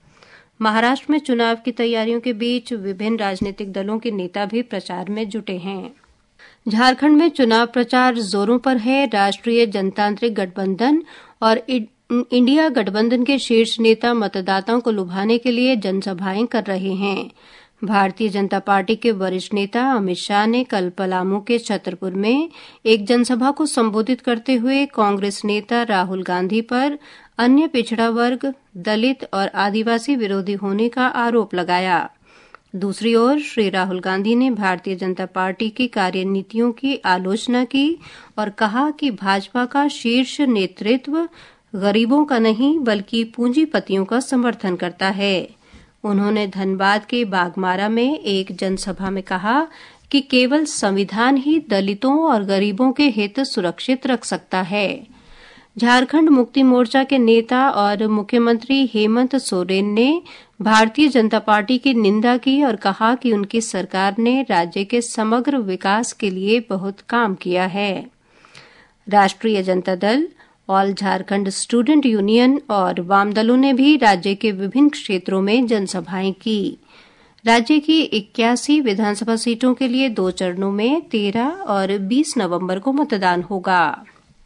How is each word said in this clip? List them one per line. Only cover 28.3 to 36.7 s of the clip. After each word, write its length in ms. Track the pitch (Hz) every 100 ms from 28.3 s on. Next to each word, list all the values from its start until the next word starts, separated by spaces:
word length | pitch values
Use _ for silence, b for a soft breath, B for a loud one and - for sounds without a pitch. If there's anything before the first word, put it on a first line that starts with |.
| 254 277 262 _ 185
दलित 500 | 214 214 254 262 -
और 140 | 196 196
आदिवासी 680 | 196 202 214 226 226 254 262
विरोधी 380 | 202 196 185
होने 360 | 202 196 202 233
का 180 | 254 254
आरोप 480 | 240 233 233 202 180
लगाया। 540 | 180 180 185 165 - _ b b b b _ 190
दूसरी 400 | 202 190 226 226
ओर 240 | 247 294
श्री 300 | 294 233 196
राहुल 300 | 185 190 180
गांधी 360 | 190 190 208 240
ने 160 | 262
भारतीय 440 | 208 190 180 196 185
जनता 300 | 190 185 185
पार्टी 440 | 190 190 185 220
की 180 | 214 247
कार्यनीतियों 840 | 214 185 185 190 196 190 220 240